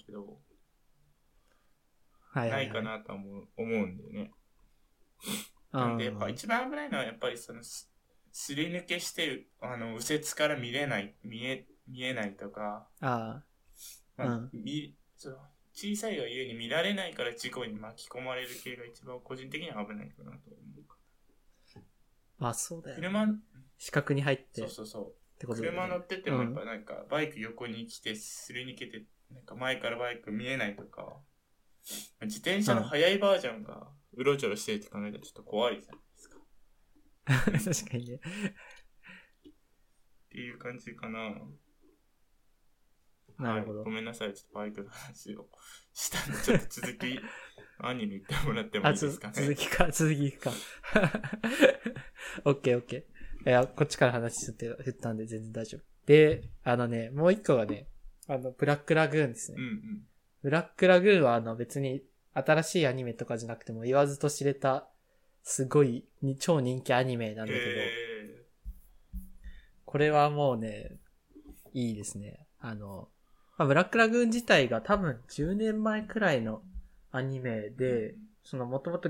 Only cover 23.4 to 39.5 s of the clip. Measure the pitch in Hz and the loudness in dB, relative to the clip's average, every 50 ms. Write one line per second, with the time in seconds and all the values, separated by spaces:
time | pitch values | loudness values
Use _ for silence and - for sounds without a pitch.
23.4 | - _ - - - - _ - - - - 147 139 - 143 139 139 147 135 131 | -4 _ -20 -20 -20 -20 _ -18 -8 -4 -2 0 2 2 2 2 2 2 2 0
24.4 | - _ - 113 110 110 - - 110 - - 110 98 - - _ _ _ _ - | -2 _ -10 -8 -8 -8 -8 -10 -14 -12 -10 -10 -12 -12 -14 _ _ _ _ -10
25.4 | - 120 113 113 113 170 170 180 185 180 180 180 180 - 185 190 - 170 139 127 | -8 -6 -4 -2 -2 -2 -2 -2 -2 -2 -4 -4 -4 -6 -8 -6 -2 0 0 0
26.4 | 123 117 131 - - 113 113 107 - - - - - - 139 151 151 - - 110 | 0 0 -2 -6 -8 -8 -10 -10 -10 -12 -12 -12 -6 -4 -2 -2 -2 -2 -4 -8
27.4 | 110 113 117 - 120 117 110 113 117 117 - - - - - - - - - - | -10 -10 -10 -10 -10 -8 -8 -8 -10 -12 -14 -10 -8 -8 -8 -8 -10 -12 -14 -14
28.4 | - - 175 123 127 131 120 - 127 - 110 110 107 - _ _ _ - - 127 | -12 -10 -10 -10 -10 -10 -12 -12 -12 -14 -14 -16 -18 -20 _ _ _ -20 -20 -20
29.4 | - - 110 120 127 131 127 113 - 117 117 117 123 120 117 117 - 104 104 107 | -20 -16 -10 -6 -2 -2 -2 -2 -2 -4 -4 -4 -4 -6 -6 -8 -8 -8 -6 -6
30.4 | 113 127 135 127 110 104 101 - - - - - - - - - - _ _ _ | -4 -4 -4 -2 -2 -4 -6 -8 -14 -16 -14 -14 -14 -14 -14 -18 -20 _ _ _
31.4 | _ _ _ _ _ _ _ _ - - - - - - _ - 110 107 107 - | _ _ _ _ _ _ _ _ -16 -14 -12 -12 -12 -14 _ -10 -8 -8 -8 -4
32.4 | - 170 190 202 214 139 120 113 107 - 147 147 160 185 - 196 208 196 190 - | -2 0 0 2 4 4 4 2 2 0 2 4 4 6 6 6 6 4 4 4
33.4 | - 123 113 107 104 - - - - - - - _ _ - 120 127 143 143 139 | 2 -2 -6 -8 -12 -14 -14 -16 -18 -20 -20 -20 _ _ -8 -2 2 2 2 2
34.4 | 135 104 101 104 - - 107 104 - - - 104 104 104 104 - - - - - | 2 -2 -2 -2 -4 -4 -4 -6 -6 -8 -10 -8 -8 -8 -10 -12 -14 -18 -20 -20
35.4 | - - 107 107 120 120 104 - - - - - _ _ _ _ - - - - | -12 -4 0 2 2 2 0 -2 -8 -14 -20 -20 _ _ _ _ -20 -20 -20 -20
36.4 | - _ - - - - _ _ _ _ _ _ _ _ _ _ - - 131 131 | -20 _ -20 -20 -20 -20 _ _ _ _ _ _ _ _ _ _ 0 2 2 4
37.4 | - 208 196 151 - 185 151 - - - - 120 120 120 123 135 - 165 190 208 | 4 4 2 2 2 0 -2 -2 -4 -4 -6 -6 -6 -8 -10 -12 -12 -10 -8 -6
38.4 | 208 190 - - - - - - - - _ - - - 185 - - _ _ _ | -6 -6 -6 -8 -20 -20 -20 -20 -20 -20 _ -20 -20 -20 -20 -20 -20 _ _ _
39.4 | - - | -20 -20